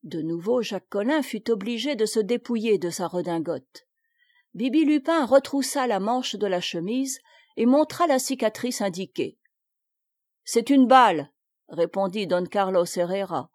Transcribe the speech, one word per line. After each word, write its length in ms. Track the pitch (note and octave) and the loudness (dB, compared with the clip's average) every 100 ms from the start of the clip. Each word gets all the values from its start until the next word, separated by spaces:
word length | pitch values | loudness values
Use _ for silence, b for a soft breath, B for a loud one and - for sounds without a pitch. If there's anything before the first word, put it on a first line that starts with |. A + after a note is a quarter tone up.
De 180 | E3 D#3+ | -10 -8
nouveau, 400 | D#3 E3+ F3 B3 | -6 -6 0 0
Jacques 280 | A3 G3 _ | 0 -6 _
Collin 340 | G3+ G#3+ D#4 | -4 0 0
fut 260 | C4+ G#3+ - | -2 -6 -2
obligé 460 | A3+ G3 A#3 C4 C#4+ | -2 -2 -4 -4 -2
de 100 | G#3+ | 0
se 140 | A#3 | 0
dépouiller 580 | G3+ A#3+ - A#3 A3+ G3+ | 0 -2 -2 -4 0 0
de 140 | F3 | 0
sa 160 | D#3+ F3 | -4 -4
redingote. 800 | F3+ E3+ E3+ D#3+ D3 _ - _ _ _ _ _ _ _ | -4 -4 -4 -4 -6 _ -20 _ _ _ _ _ _ _
Bibi 320 | - B3 C4+ D4+ | -6 0 2 4
Lupin 400 | D4+ - E4 B3+ | 2 2 0 4
retroussa 600 | C4+ C#4 C#4 C4 C#4+ B3+ | 4 4 -4 -4 -2 -2
la 120 | G3+ | 0
manche 360 | G3 B3 B3+ G#3 | 0 -2 -4 -4
de 100 | G#3 | -2
la 160 | F3+ | -2
chemise 560 | F3 F3 E3+ B3 C4+ - b b b - | -4 -6 -4 -4 -4 -6 b b b -2
et 100 | A#3 | 4
montra 400 | C#4 D4+ - F4 | 4 2 0 2
la 140 | C4 | 2
cicatrice 640 | - C4+ A3 G#3+ B3 B3 | 0 -2 -2 -2 -6 -4
indiquée. « 580 | G3+ E3+ F#3+ - B2+ - _ _ _ _ _ _ _ _ _ _ - | -4 -4 -10 -6 -6 -6 _ _ _ _ _ _ _ _ _ _ -2
C'est 200 | A#3 A#3 | -2 4
une 180 | C#4+ B3+ | 6 8
balle », 420 | C4 A#3 E3 - _ _ _ _ | 8 8 4 -4 _ _ _ _
répondit 580 | - E3+ F#3+ G3 G3 F#3+ | -2 -2 0 -2 -2 -2
don 200 | F3+ F3+ | -2 -2
Carlos 400 | G#3 F#3+ F#3+ E3+ | -2 0 2 0
Herrera. 680 | - F3 G3 F#3+ D#3+ - | -2 -2 -2 -4 -6 -8